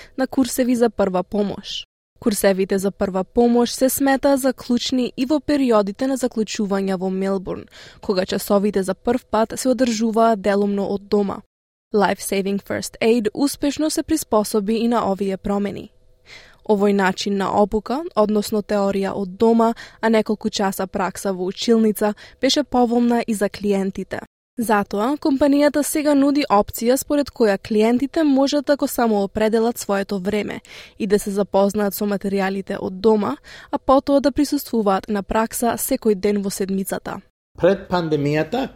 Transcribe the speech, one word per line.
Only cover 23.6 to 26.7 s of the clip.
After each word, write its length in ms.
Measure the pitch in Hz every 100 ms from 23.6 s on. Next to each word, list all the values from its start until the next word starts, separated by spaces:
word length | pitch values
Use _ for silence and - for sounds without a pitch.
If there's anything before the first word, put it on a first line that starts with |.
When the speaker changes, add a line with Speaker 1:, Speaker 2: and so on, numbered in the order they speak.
| 202 196 196 196 190 - - _ _ -
Speaker 1:
Затоа, 560 | 214 208 196 202 233 294
компанијата 640 | 320 269 294 285 294 294
сега 320 | 277 311 294 277
нуди 280 | 277 285 277
опција 480 | 202 208